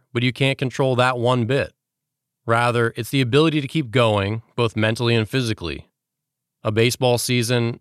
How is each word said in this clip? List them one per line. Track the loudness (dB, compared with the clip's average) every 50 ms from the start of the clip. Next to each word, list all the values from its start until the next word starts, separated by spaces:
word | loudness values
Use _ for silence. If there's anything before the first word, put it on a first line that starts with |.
| _ _
but | -4 -2 -2
you | -2 0
can't | 0 0 0 0 -2
control | -4 -6 -2 -2 0 0 2 2
that | 2 0 0 0
one | 0 0 2 2 0
bit. | 0 -2 -2 -2 -4 -8 _ _ _ _ _ _ _ _ _ _ _ _ _ _
Rather, | -2 0 2 2 2 2 2 0 0 -2 -6
it's | -8 -4
the | 0 0
ability | 0 2 2 2 2 2 0 -2
to | -4 -4
keep | -4 -4 -4 0
going, | 0 2 2 4 2 2 0 -2 -4 -6 -10 _ _ -2
both | -2 -2 0
mentally | 0 0 0 0 0 0 0 2
and | 0 0 0
physically. | -2 -2 -2 -2 -4 -4 -6 -8 -8 -10 -12 _ _ _ _ _ _ _ _ _ _ _ _ _ _ _
A | _ -2 2
baseball | 2 2 2 2 2 2 2 2 2
season | 0 0 0 0 0 0 0 0 0 -2 -4 -8